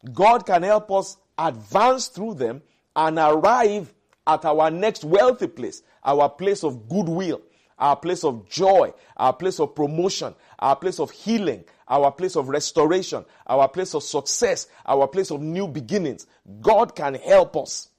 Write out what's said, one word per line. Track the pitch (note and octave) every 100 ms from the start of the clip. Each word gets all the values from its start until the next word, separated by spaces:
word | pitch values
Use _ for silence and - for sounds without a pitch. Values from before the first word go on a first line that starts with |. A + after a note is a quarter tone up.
| C3+
God | A#2+ G3+ A#3+ A3
can | F3+
help | F#3 G#3+ G#3+
us | G3 F#3+ - _ -
advance | D#3+ A#2 G#2 F#3+ A#3+ C4 -
through | - A3 E3+
them, | A#2 C3 _ _ _ -
and | D#3+ D#3+
arrive | D#3 D#3 F3+ B3 A3+ G#3 F3 _ _ _ -
at | D#3 E3
our | D3 D#3+
next | E3 G#3+ A3
wealthy | D3+ F#3+ B3+ B3+ E3
place, | - A#2 - _ _
our | - C#3+ C#3+
place | C#3+ F#3+ G3
of | D#3 B2+ A2
goodwill, | F3+ E3 E3 F#3 C#3 _ _ _ _
our | C#3+ C#3+
place | E3 F3+
of | D#3 A#2 G2
joy, | - F#3+ F#3+ C#3 - _ -
our | B2+
place | - F#3 F#3
of | C#3+ -
promotion, | D3 D#3 F#3 - C3+ - _ -
our | - A3+
place | F#3 F3
of | C#3+
healing, | - G3 A3+ F#3 G#2 - _ -
our | C3+ C#3
place | C#3 F3+ E3+
of | C3
restoration, | C#3+ - - D#3 F#3 D#3 C3 - _ -
our | C3 C3+
place | F3+ F#3
of | D3+
success, | - D3 - - A3 E3+ - _ -
our | C#3 C#3
place | F3+ F#3
of | D3
new | D3+ F3 G3
beginnings. | D3 A2 G3+ D#3+ A#2 - _ - G#2
God | C#3 G#3+ A#3 -
can | D3 C3+
help | - F#3+ E3+ D#3
us. | C3+ - -